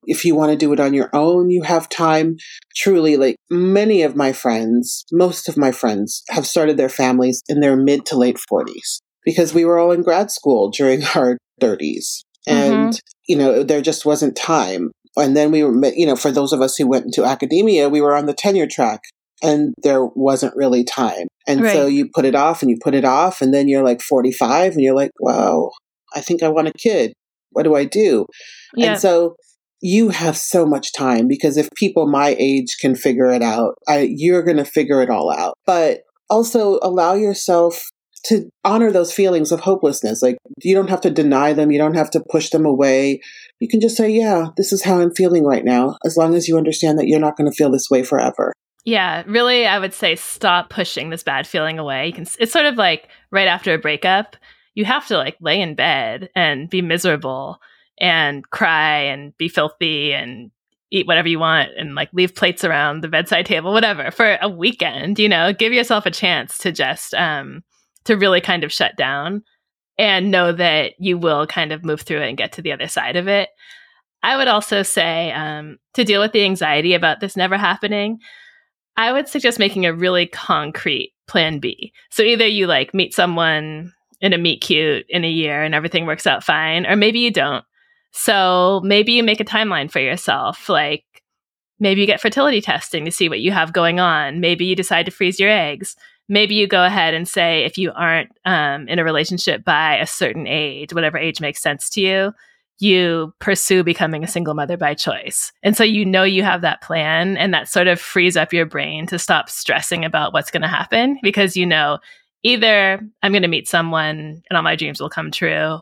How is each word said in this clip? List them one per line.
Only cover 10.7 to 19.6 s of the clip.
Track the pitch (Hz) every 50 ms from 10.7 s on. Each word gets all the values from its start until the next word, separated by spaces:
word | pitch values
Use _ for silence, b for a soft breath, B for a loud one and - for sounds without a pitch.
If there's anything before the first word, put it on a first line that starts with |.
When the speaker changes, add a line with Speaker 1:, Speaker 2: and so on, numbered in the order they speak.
Speaker 1:
during | 110 - 139 131 131 135 143
<laughs> | - -
our | 175 131 123 123 123 - _ _ _
thirties. | 131 113 101 - 76 76 - - - - - - - _ _ _ _
And, | 147 151 143 139 139 139
Speaker 2:
Mm-hmm. | 139 139 135 - - - _ _ _ _ -
Speaker 1:
you | 170
know, | 147 139 135 127 123 143
there | 135 151 147
just | 131 135 123 - -
wasn't | 151 151 143 151 135 -
time. | - - - 165 147 104 90 95 90 87 78 - _ _ _ _
And | - 143 135 135
then | 151 151 151
we | 160 156 151
were, | 135 113 123 139 135 -
you | 160 170
know, | 151 131
for | 120 - 147
those | 127 143 139 135
of | 160 135
us | 131 131 -
who | - 147
went | 123 135 151 -
into | 123 - - -
academia, | 127 135 - 139 131 156 180 208 226 196 156 143
we | 143 143 147
were | 147 143 143
on | 147 147
the | 147 143
tenure | - - 202 196 190 156
track | - - - 127 113 110 110 - - _ _ _ _ _ _
and | 151 156 151 147